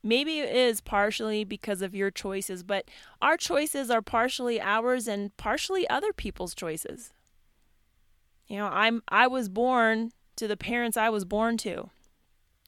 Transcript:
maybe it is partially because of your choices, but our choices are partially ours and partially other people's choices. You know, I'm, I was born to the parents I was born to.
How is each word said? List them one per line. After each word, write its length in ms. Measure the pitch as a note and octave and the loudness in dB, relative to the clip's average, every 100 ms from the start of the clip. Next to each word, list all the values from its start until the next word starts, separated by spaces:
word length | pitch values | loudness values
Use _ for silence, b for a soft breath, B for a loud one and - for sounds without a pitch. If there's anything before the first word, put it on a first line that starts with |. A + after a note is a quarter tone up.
maybe 380 | G#3+ A#3+ D4 D#4 | 2 2 2 -2
it 160 | C#4 B3+ | 0 2
is 260 | B3 G#3+ | 2 2
partially 640 | - G#3 G#3 - A3 G#3+ | 0 2 2 0 -2 -2
because 380 | G3+ G#3+ G#3+ F#3+ | -4 -6 -6 -4
of 120 | F#3+ | -4
your 160 | G3 G3 | -2 -2
choices, 540 | - G3 G3 G3 F3+ | -2 -6 -6 -6 -10
but 220 | F3+ G3 - B B B | -4 -4 -4 B B B
our 160 | D4 E4 | 2 4
choices 540 | - D4 D4+ C#4 B3 | 2 0 0 -2 0
are 100 | A#3 | 0
partially 580 | - A#3 B3 - B3 A#3 | 2 0 2 0 -2 -2
ours 480 | G3 A3 A#3+ B3+ A3 | 0 0 2 0 0
and 280 | G3+ G3+ - | -4 -4 -6
partially 500 | G#3+ C#4 - F#4+ - | -2 -2 0 0 2
other 240 | C#4 G#4 | 0 0
people's 420 | - D#4+ - F3+ - | -4 -6 -6 -8 -6
choices. 560 | E3+ D#3+ - - - _ _ _ _ _ _ _ _ _ _ _ _ _ _ | -6 -6 -8 -12 -16 _ _ _ _ _ _ _ _ _ _ _ _ _ _
You 100 | G3+ | -6
know, 100 | G3+ | -2
I'm, 360 | F3+ A3 A3+ - | 2 2 2 2
I 180 | G3 B3+ | 6 6
was 220 | B3+ G#3 | 4 -2
born 640 | G3 B3 B3+ A3+ A3 A3+ _ _ - | 0 2 4 4 2 -2 _ _ -8
to 100 | G#3+ | -4
the 100 | G#3 | -4
parents 400 | G#3 A#3+ A#3 A3 | -2 -2 0 2
I 120 | A3+ | 2
was 160 | G#3 F#3 | 0 -2
born 320 | G#3 A3+ A3+ | 0 0 0
to. 340 | G#3 - - _ _ _ _ _ _ _ | -4 -8 -10 _ _ _ _ _ _ _